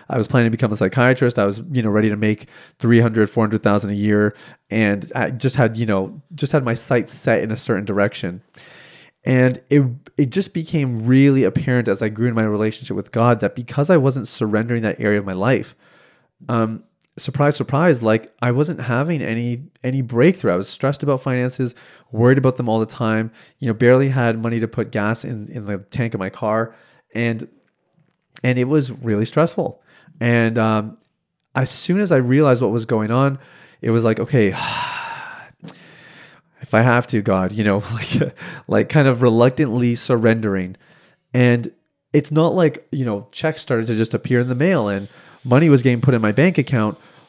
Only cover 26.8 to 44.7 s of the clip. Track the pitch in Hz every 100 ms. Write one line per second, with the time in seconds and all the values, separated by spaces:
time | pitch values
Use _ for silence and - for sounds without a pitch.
26.8 | _ _ _ 113 117 113 - _ _ _
27.8 | _ _ _ _ _ - 127 127 123 151
28.8 | 127 120 120 104 107 - 165 - 170 -
29.8 | _ _ _ - 117 120 113 113 110 110
30.8 | 107 - _ _ _ _ _ - 131 -
31.8 | - 185 202 147 123 135 151 123 120 113
32.8 | 110 113 107 120 139 135 - - - _
33.8 | 117 117 113 113 117 135 104 - - -
34.8 | - - - - - - - _ - -
35.8 | - - - - - _ _ _ - 110
36.8 | 123 120 120 117 104 95 92 104 104 101
37.8 | 101 117 - - - - - - - 104
38.8 | - 156 135 120 123 113 123 131 147 120
39.8 | 120 120 - 120 113 110 110 95 92 95
40.8 | _ _ _ _ _ 127 123 120 117 -
41.8 | _ _ _ 151 143 151 165 185 160 -
42.8 | - 139 123 101 - - 156 156 - 120
43.8 | 113 110 113 - - 123 123 123 170